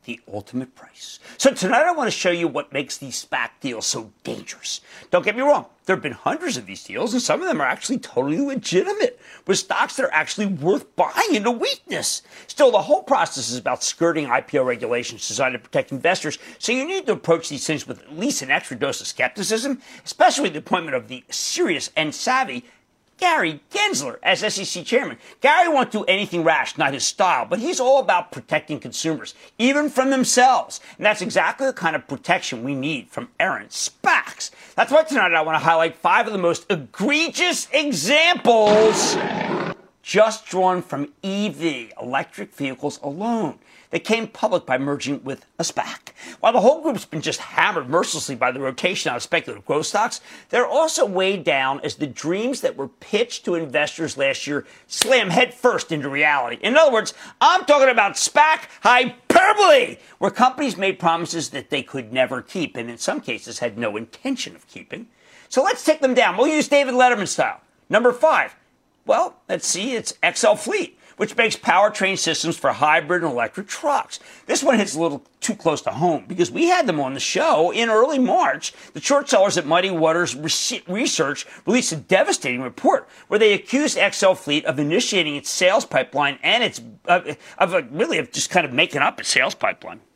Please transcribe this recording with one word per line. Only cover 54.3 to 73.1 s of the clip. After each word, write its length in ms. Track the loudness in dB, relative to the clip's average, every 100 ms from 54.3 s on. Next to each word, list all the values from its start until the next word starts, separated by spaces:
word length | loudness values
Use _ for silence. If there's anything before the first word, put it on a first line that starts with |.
| -2 -4
year 180 | -6 -6 -20 _
slam 440 | -4 2 4 4
headfirst 600 | 2 0 2 0 0 -4
into 180 | -6 -4
reality. 480 | 0 2 2 0 -4
In 140 | 2 4
other 160 | 6
words, 220 | 4 -2 -10 -20 2
I'm 240 | 4 4
talking 240 | 4 6 6
about 240 | 4 0
spac 560 | 0 0 4 4 2 -4 0
hyperbole, 1120 | 4 4 2 -6 _ 6 6 4 6 6 4 -6 -20 _
where 120 | -4
companies 460 | 2 2 2 -4 -2
made 240 | -2 0
promises 500 | 0 0 -2 -6 -8
that 200 | -10 -6
they 120 | -6
could 300 | -6 -10 -6
never 300 | -2 0 -2
keep, 340 | -8 -6 -6 -6
and 120 | -10
in 100 | -6
some 220 | -4 -4
cases 380 | -6 -10 -10 -6
had 180 | -6 -4
no 200 | -4 -4
intention 580 | -10 -10 -8 -6 -8
of 140 | -12 _
keeping. 400 | -20 -16 -16 -16 _ _ -20 -4
So 160 | 0
let's 200 | 0 0
take 160 | 2 2
them 140 | 4
down. 220 | 4 2 4
We'll 100 | 2
use 220 | 2 2
David 260 | 2 2
Letterman 320 | 4 4 4 -2
style. 340 | -2 -2 -4 _ _ _
Number 240 | 4 4
five. 420 | 4 2 2 0 -6 _ _ _ _
Well, 300 | 0 2 2 -4 _
let's 180 | -6 -4
see, 300 | -4 -4 -4
it's 180 | -8 -2
X 220 | -2 2
L 100 | 2
Fleet, 420 | 2 0 -4 -4 _ _ -6
which 200 | -6 0
makes 200 | 0 0
powertrain 600 | 2 4 4 2 -2 -2
systems 400 | -2 -2 -4 -2
for 140 | -2
hybrid 540 | 0 2 2 2